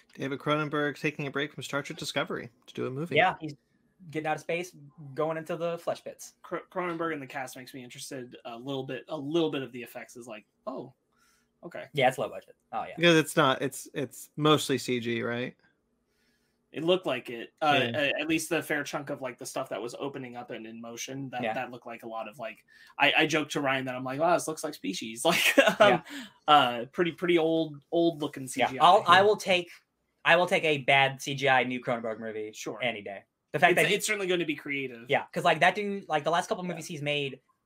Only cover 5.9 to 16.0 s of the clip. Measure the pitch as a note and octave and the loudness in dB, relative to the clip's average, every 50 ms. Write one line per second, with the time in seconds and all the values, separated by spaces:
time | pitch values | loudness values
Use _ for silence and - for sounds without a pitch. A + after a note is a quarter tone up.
5.9 | A#2+ - - - - - - - - _ - - F3+ D#3+ - _ - F#3 F3+ F3 | -6 -6 -8 -16 -16 -16 -18 -20 -20 _ -14 -10 -10 -10 -10 _ -8 -6 -4 -4
6.9 | E3+ E3 E3 D#3+ D#3 C#3+ C3+ B2+ - C#3+ C3 B2+ - C3+ B2 - - C3+ B2 B2 | -4 -4 -4 -4 -4 -6 -8 -10 -10 -10 -10 -10 -12 -14 -16 -16 -14 -16 -16 -16
7.9 | - C#3+ C#3 - D3 C3 B2 B2 - D#3+ - B2+ - A#2 B2+ C#3 C#3 C3 C3+ C#3 | -16 -16 -14 -12 -10 -10 -12 -12 -14 -16 -14 -14 -12 -10 -8 -6 -4 -4 -4 -6
8.9 | C3+ A#2+ - - D#3+ D#3 C#3 C#3+ D#3 E3+ E3 D#3 C#3+ C#3 C3 A#2 A#2+ B2 A#2 - | -8 -10 -10 -10 -10 -8 -4 0 2 2 2 2 0 -2 -6 -8 -10 -12 -12 -12
9.9 | - B2 A2+ - - B2 A#2+ B2+ A2 G#2+ G#2+ _ _ _ - - C4+ - C3 C3 | -12 -14 -14 -14 -16 -16 -16 -14 -16 -16 -18 _ _ _ -12 -10 -10 -10 -10 -14
10.9 | - _ _ _ _ _ _ _ _ _ _ _ _ _ - F3 - - - - | -16 _ _ _ _ _ _ _ _ _ _ _ _ _ -18 -14 -14 -14 -14 -6
11.9 | - D3+ B2+ B2+ C3+ - A2 G2 - F#2+ - _ - _ _ - - A2 F2+ E2+ | 0 4 4 4 4 2 -4 -6 -6 -10 -16 _ -20 _ _ -10 -8 -8 -8 -8
12.9 | - - E3 E3+ E3 D#3+ D3 - - E3 D3+ C3+ C3 - C#3+ C3 - - - - | -2 2 6 6 6 6 4 2 2 4 4 4 4 2 -2 -6 -6 -8 -14 -10
13.9 | - D#3+ C3+ A#2 - - - - - - D3 D3+ D3+ C#3 - - C3+ A#2 - - | -8 -8 -8 -8 -8 -14 -20 -14 -4 2 4 4 4 4 4 2 0 0 0 -2
14.9 | B2 A#2+ A2+ A#2 A#2 A2+ A2+ A#2 A#2+ A#2+ B2+ C#3 - _ _ _ _ _ _ _ | -4 -2 -2 -4 -4 -4 -4 -4 -4 -4 -6 -8 -10 _ _ _ _ _ _ _
15.9 | _ _ | _ _